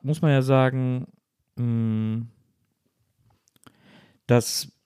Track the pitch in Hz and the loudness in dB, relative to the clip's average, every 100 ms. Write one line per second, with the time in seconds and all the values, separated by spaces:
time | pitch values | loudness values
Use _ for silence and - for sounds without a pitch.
0 | 135 156 160 139 131 135 131 131 127 127 | -6 -2 2 2 4 2 2 0 -2 -4
1 | - _ _ _ _ - 120 117 113 110 | -6 _ _ _ _ -6 -2 0 0 -2
2 | 110 110 117 _ _ _ _ _ _ _ | -2 -4 -8 _ _ _ _ _ _ _
3 | _ _ _ _ _ _ _ _ _ - | _ _ _ _ _ _ _ _ _ -20
4 | _ _ - 120 - - - _ | _ _ 0 2 2 -6 -10 _